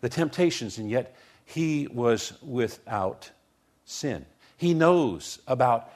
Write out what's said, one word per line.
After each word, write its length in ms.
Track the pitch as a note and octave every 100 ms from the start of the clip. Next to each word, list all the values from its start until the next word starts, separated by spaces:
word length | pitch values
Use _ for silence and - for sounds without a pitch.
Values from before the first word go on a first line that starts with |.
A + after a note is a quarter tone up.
the 80 | F#3+
temptations, 680 | - D#3+ - F3 - A2 F#2
and 100 | G#2+
yet 280 | A#2+ - - - _
he 440 | - - D#3+ D3+ C#3+
was 520 | A#2+ A#2+ A2+ - -
without 920 | - B2 A2+ - - G#2+ F#2+ - - _ _ _ _ _
sin. 420 | - - D3 F#2 C2+ _ _ -
He 180 | F3
knows 680 | E3 D#3+ F3+ C#3 E2 - - -
about 440 | B2+ B2 A#2 -